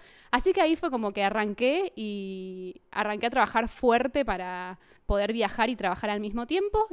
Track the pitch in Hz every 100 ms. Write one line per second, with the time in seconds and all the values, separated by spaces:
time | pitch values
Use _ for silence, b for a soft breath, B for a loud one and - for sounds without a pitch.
0 | B B B 247 359 381 320 320 349 254
1 | 214 202 196 220 214 202 247 320 392 -
2 | 214 202 190 190 185 185 185 - _ -
3 | 214 208 226 247 214 233 233 - 254 233
4 | 262 285 233 185 180 180 180 185 b b
5 | - 202 208 226 208 - 226 247 196 185
6 | 208 208 214 214 240 339 403 427 440